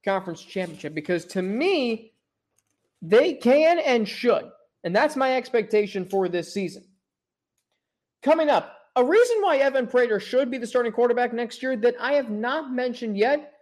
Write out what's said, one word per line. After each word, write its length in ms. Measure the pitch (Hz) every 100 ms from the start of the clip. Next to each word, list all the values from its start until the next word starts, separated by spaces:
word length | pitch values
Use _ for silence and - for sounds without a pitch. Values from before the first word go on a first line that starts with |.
conference 380 | - 196 185 165
championship, 520 | - 196 180 156 151
because 300 | 156 156 175 170
to 160 | 190
me, 680 | 185 214 349 359 247 220 - _ _ _ _ _ _ _ _ _
they 340 | 165 214 320
can 440 | 269 233 277 320 349
and 280 | 294 240 202
should. 440 | - 240 208 - - _ _
And 120 | 175
that's 220 | 190 294 277
my 200 | 262 262
expectation 680 | 247 240 214 214 208 196
for 240 | 185 196 185
this 240 | 175 165
season. 320 | 202 185 - _ _ _ _ _ _ _ _ _ _ _ _ _ _
Coming 280 | 269 320 302
up, 300 | 247 - - _ -
a 80 |
reason 360 | 247 392 494 453
why 180 | 392 285
Evan 280 | 277 262 247
Prater 320 | 247 240 208
should 320 | - 254 269
be 80 | 254
the 80 | 233
starting 260 | 247 240
quarterback 400 | 226 240 233 247
next 300 | 233 240 -
year 140 | 262 254
that 180 | 240 240
I 120 | 254
have 180 | 285 240
not 420 | 208 233 294 294
mentioned 440 | 254 247 233 233 202
yet 360 | 220 294 294 _